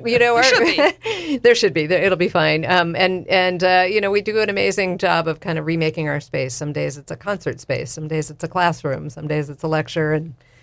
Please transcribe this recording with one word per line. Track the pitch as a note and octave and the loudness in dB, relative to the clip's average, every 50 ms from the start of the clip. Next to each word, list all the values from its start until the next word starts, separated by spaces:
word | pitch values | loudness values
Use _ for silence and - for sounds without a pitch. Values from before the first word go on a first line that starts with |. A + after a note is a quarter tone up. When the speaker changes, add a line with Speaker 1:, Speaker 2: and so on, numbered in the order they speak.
| - A#3 | -2 0
Speaker 1:
you | A#3 A#3+ | 2 2
know, | A#3+ A#3+ A#3+ | 4 4 4
Speaker 2:
There | |
Speaker 1:
our | A#3 B3+ | 4 4
Speaker 2:
should | C4 B3 A#4 F#4+ E4+ D4+ - C#4+ E4+ E4+ - - | 4 4 4 4 2 2 2 2 2 2 -2 -6
be. | A4 A4 F#4+ E4+ D#4+ D4 B3 | -6 -6 -4 -4 -4 -4 2
Speaker 1:
<laughs> | - | 4
there | A#3+ A#3 | 4 4
should | A#3 A#3 G3 C#3+ | 6 4 2 2
be. | E3+ D3+ D3+ | 0 0 0
There, | F#3 F3 D#3+ | 2 2 4
it'll | G3 F#3 E3 | 2 2 2
be | F3+ G3+ | 0 0
fine. | - F3 D#3 D#3 D#3 D#3 D#3+ | 2 2 2 2 2 0 0
Um, | - F3+ F3+ F3 E3+ E3 D3 | 2 2 2 2 0 0 2
and, | F#3 F#3 F#3 F#3 D3+ - | 2 2 0 -2 -2 0
and, | - F#3+ F#3 F#3 F3+ F3 F3+ | 0 2 2 2 0 2 2
uh, | F#3 F#3 F#3 F#3 F#3 | 4 4 4 4 4
you | G#3 G#3+ | 2 0
know, | G3+ G3+ | 0 2
we | G3 G#3 | 0 0
do | G3 G#3 G#3 A3 | 0 0 0 0
an | G#3+ G#3 | 0 0
amazing | G3+ G3 G3 G3 F#3 G#3 G3 F#3 F3+ E3+ | 0 0 0 0 0 0 0 -2 -2 0
job | - F3+ E3 E3 E3 E3 | 0 2 2 2 0 -2
of | D#3 D3+ | -4 -4
kind | - F#3+ E3 E3 | -4 -4 -4 -4
of | D#3 | -2
remaking | D#3 E3 E3 D#3+ D#3 D#3 - D#3 D3+ | -2 -2 0 0 -2 -2 -2 -4 -4
our | C#3+ D3 | -4 -4
space. | - - - C#3+ C3+ C3 B2+ | -6 -6 -6 -4 -4 -4 -6
Some | - D3+ D3 D3 | -6 -6 -6 -4
days | D3 D3 D3 C#3 D3 | -4 -4 -6 -6 -10
it's | - - | -12 -14
a | D#3 | -14
concert | C3 - G3+ G#3 F#3 - D3+ B2+ B2+ | -10 -6 -6 -6 -6 -6 -8 -8 -8
space. | - - C3+ B2 - A#2+ | -6 -6 -6 -6 -4 -8
Some | - - D#3 D#3 | -8 -10 -8 -6
days | D#3+ D#3 D3+ - | -4 -4 -4 -6
it's | D3+ - - | -8 -10 -12
a | E3 | -6
classroom. | - F3+ F3+ F3 E3 E3+ - D3 C3+ - D3 D3+ | -2 0 0 0 0 -2 -4 -6 -6 -4 -8 -12
Some | - - D3+ D3+ | -12 -10 -6 -4
days | D3+ D3+ D3 C#3+ | -4 -4 -4 -6
it's | D3 - - | -10 -8 -4
a | D#3+ | -2
lecture. | D#3 D#3 D3+ - - E3+ D#3 D3+ D#3 | -2 -2 -2 -2 -4 -2 0 0 0
And | D#3 D#3 E3 B2+ - _ _ _ _ | -2 -2 -6 -12 -18 _ _ _ _